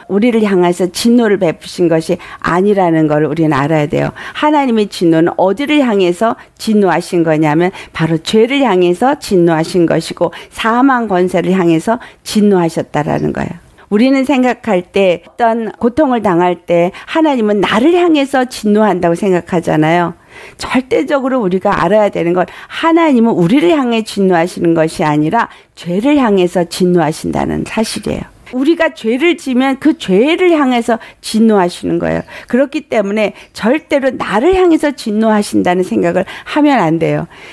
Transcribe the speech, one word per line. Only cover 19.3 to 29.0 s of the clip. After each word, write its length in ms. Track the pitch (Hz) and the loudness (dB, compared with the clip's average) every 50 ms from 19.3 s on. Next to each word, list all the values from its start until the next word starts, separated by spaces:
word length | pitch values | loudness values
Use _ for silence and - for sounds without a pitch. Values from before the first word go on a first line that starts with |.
| 185 175 - - - 170 160 - 160 156 156 156 165 175 175 165 170 - _ _ - - - - - | 0 0 -2 -2 -4 -2 -2 0 0 0 2 2 2 2 0 -2 -4 -10 _ _ -20 -20 -20 -20 -16
절대적으로 840 | - - - - 262 254 - - 320 311 262 302 277 247 269 254 262 | -14 -10 -4 -2 -2 -2 0 -2 -2 0 0 -2 -2 -2 -2 -2 -2
우리가 420 | 226 185 180 190 - 202 190 151 151 | 0 0 -2 0 0 0 0 0 0
알아야 280 | 175 202 214 214 202 | 2 2 2 2 2
되는 220 | - 175 165 170 175 | 0 -2 -2 0 0
건 140 | 185 170 - - - - - | 0 -2 -4 -6 -12 -20 -16
하나님은 640 | - - - 330 330 339 330 320 277 233 226 233 202 | -10 -4 0 2 2 4 4 4 4 4 2 2 2
우리를 360 | 147 175 165 214 294 294 349 | 2 2 2 2 2 2 2
향해 340 | 339 302 269 240 233 226 214 | 2 2 0 0 -2 -2 -4
진노하시는 680 | - - 202 196 185 180 165 165 180 - 190 175 170 165 | -4 -4 -2 0 2 2 2 0 -2 -4 -2 -2 0 2
것이 300 | 165 160 165 - - 180 | 2 0 -2 -2 -2 -2
아니라 440 | 151 147 151 151 156 156 233 220 - - - - _ _ | 0 0 0 0 0 0 -2 -2 -4 -6 -14 -20 _ _
죄를 440 | - - 170 175 190 208 285 294 294 | -14 -10 -6 -4 -2 0 2 2 2
향해서 460 | 262 226 202 190 180 175 - 190 175 | 2 2 2 2 2 0 0 -2 -2
진노하신다는 1000 | 170 - - 190 180 180 175 160 147 160 - - 170 151 143 143 - - - - | -2 -2 -2 0 2 2 2 0 0 -2 -4 -6 -6 -4 -4 -4 -4 -4 -4 -6
사실이에요. 540 | - - - 226 220 - 208 208 - - - - - - _ - - - | -6 -4 -4 -4 -4 -6 -8 -6 -6 -6 -6 -8 -12 -18 _ -20 -10 -6
우리가 420 | 254 269 277 339 - 320 320 320 | -2 0 0 0 0 0 -2 -4
죄를 420 | - | -4